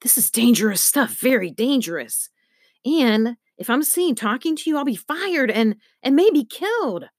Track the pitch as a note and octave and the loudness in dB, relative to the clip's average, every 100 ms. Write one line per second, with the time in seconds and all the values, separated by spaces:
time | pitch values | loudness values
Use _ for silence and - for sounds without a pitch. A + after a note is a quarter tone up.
0 | B3+ - A3+ - A#3 A#3+ G#3+ G3 - - | 2 0 0 0 2 4 2 0 0 2
1 | A#3+ - B3+ C4 F#3 - A#3 C#4 G#3 E3 | 0 0 0 0 -2 -4 0 0 -2 -6
2 | A#2+ - - _ _ _ _ _ - D#4+ | -8 -8 -10 _ _ _ _ _ -4 0
3 | B3+ A3 A3+ A#3+ _ _ - A#3+ D4+ - | 2 2 0 -4 _ _ -2 0 0 0
4 | F4+ A#3 A3+ A#3 E4 D#4 - D4 C#4 C4 | 0 0 -2 -4 -4 -4 -2 -2 -2 -6
5 | - D#4 G4 F4 B3+ G#3+ A3+ G#3 _ _ | -6 -6 -4 -2 0 2 0 0 _ _
6 | - C#4 F#4+ D#4+ A#3 - F#4+ A#4 E4+ F3+ | 0 4 6 4 0 -4 -4 -2 -2 -4
7 | - | -10